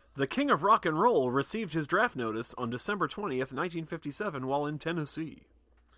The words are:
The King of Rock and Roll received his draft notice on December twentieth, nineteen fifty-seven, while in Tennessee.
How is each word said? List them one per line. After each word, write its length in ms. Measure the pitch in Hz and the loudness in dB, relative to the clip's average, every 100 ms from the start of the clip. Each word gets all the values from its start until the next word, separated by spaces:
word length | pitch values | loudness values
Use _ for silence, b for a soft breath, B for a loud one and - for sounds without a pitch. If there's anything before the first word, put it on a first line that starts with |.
| B 139 | B -2
The 100 | 139 | -2
King 240 | - 285 | 0 2
of 140 | 175 | 4
Rock 240 | 190 220 175 | 6 4 4
and 120 | 156 | 4
Roll 300 | 233 175 127 | 6 6 4
received 440 | 131 - 220 196 | 2 0 -2 -2
his 120 | 160 143 | -4 0
draft 300 | 185 233 131 | 2 2 0
notice 400 | 113 110 - - | -4 -2 -6 -4
on 140 | 120 | -4
December 360 | 123 - 202 151 | -4 -2 -2 -2
twentieth, 460 | - 202 127 131 | -2 -4 -2 -2
nineteen 320 | 131 175 165 156 | -2 -4 -4 -6
fifty-seven, 640 | 165 143 135 208 143 131 | -8 -8 -6 -4 -4 -2
while 180 | 143 147 | 0 0
in 140 | 151 | -4
Tennessee. 640 | 160 170 143 - 160 - _ _ _ _ _ | -4 -4 -4 -6 -8 -10 _ _ _ _ _